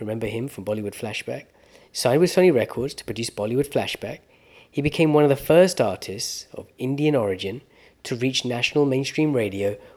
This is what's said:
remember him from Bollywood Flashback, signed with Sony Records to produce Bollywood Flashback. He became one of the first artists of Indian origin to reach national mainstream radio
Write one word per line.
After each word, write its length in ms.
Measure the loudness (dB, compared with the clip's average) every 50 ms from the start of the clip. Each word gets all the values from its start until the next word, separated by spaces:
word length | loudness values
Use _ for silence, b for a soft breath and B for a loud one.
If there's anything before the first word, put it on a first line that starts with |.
remember 260 | -8 -8 -6 -6 -6
him 220 | -6 -6 -6 -6 -8
from 160 | -10 -8 -6
Bollywood 300 | -6 -4 -4 -4 -8 -8
Flashback, 520 | -8 -10 -8 -8 -8 -8 -8 -10 -10 -10 _ b b b b b b b b _
signed 280 | -2 2 2 4 4
with 140 | 4 4 4
Sony 200 | 6 6 6 6
Records 400 | 4 2 0 -2 -6 -6 -6 -8
to 100 | -10 -10
produce 240 | -8 -8 -6 -6 -6
Bollywood 400 | -6 -6 -4 -2 0 0 -2 0
Flashback. 520 | 0 -2 -2 -2 -6 -8 -10 -10 -12 -14 _ b b b b b b b b b
He 100 | _ -4
became 320 | -2 -2 2 2 2 4 6
one 120 | 6 6
of 40 | 6
the 80 | 4
first 440 | 2 2 4 6 8 8 6 4 2
artists 640 | 0 0 0 -4 -8 -10 -10 -8 -8 -10 -10 -12 -14 -14 -16
of 140 | -16 -16 -16 _ -8
Indian 360 | -4 -4 -2 0 0 2 2
origin 460 | 2 2 0 -2 -2 -4 -8 -8 -10 -14 b b b b b b b -8
to 120 | -8 -4
reach 280 | -2 -2 -2 -2 -2 -4
national 420 | -4 -4 -4 -4 -2 0 2 2
mainstream 480 | 2 0 0 -2 -4 -2 -2 0 0 0
radio 420 | 0 -2 -2 -2 -2 -2 -4 -4 B B B B